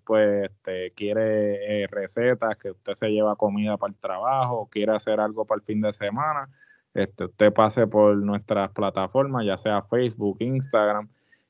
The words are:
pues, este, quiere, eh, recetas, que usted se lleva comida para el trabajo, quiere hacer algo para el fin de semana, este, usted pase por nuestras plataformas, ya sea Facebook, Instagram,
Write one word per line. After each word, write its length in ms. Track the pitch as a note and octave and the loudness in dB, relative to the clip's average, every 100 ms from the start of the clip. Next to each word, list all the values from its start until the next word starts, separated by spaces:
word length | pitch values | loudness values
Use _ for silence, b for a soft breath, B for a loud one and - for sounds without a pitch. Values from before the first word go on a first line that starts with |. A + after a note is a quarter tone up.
pues, 460 | - A2 G#2 G2+ G2 | 0 2 4 2 -2
este, 420 | G2 - F#2 F#2 | -8 -10 -8 -8
quiere, 880 | - G#2 G#2+ A2 G#2+ G#2 G2+ G#2 G#2 | -6 -4 0 0 0 0 -2 -4 -4
eh, 40 | G2 | -4
recetas, 680 | G2+ F#2+ A#2 B2 B2 A2+ G#2 | -6 -6 0 0 2 -2 -4
que 140 | G2 | -10
usted 240 | F#2 - | -10 -10
se 140 | - A2 | -4 -2
lleva 280 | G#2+ G#2+ G#2 | 0 0 2
comida 400 | G#2 G#2 G#2+ G#2 | 0 0 -2 -2
para 160 | G2+ | -6
el 60 | G2+ | -8
trabajo, 720 | F#2+ F#2 A#2+ C3+ B2 A#2 G#2 | -8 -4 -2 0 -2 -4 -6
quiere 200 | G#2 G#2+ | -2 0
hacer 280 | G#2+ A2 G#2+ | 0 0 0
algo 240 | G#2+ A2 | 0 -2
para 140 | G#2+ G#2+ | -4 -4
el 80 | - | -2
fin 160 | G#2+ | -2
de 100 | G#2+ | -2
semana, 560 | - G2+ A#2 D3+ D3 C3+ b b b b | -2 -6 -4 -4 -4 -8 b b b b
este, 320 | - G2 - F2 | -4 -4 -4 -8
usted 260 | - G#2 | 4 4
pase 340 | G#2+ A2 B2 A2 | 6 2 4 2
por 300 | G#2+ G#2 G2+ | 6 6 4
nuestras 540 | G2+ G2+ G2+ G#2 G2 | 0 -4 -2 -2 -2
plataformas, 720 | - G2 F#2+ F#2 C3 C#3 B2+ | -2 -2 -2 -2 0 0 0
ya 140 | G#2 F#2 | -2 -2
sea 240 | G#2+ G2+ | 0 -2
Facebook, 560 | - B2 B2 - G2+ F#2+ | 0 0 0 -2 -4 -2
Instagram, 720 | A#2+ C3 C3 A2 G#2 G#2 G#2+ _ _ _ _ | -2 -2 0 2 2 0 -6 _ _ _ _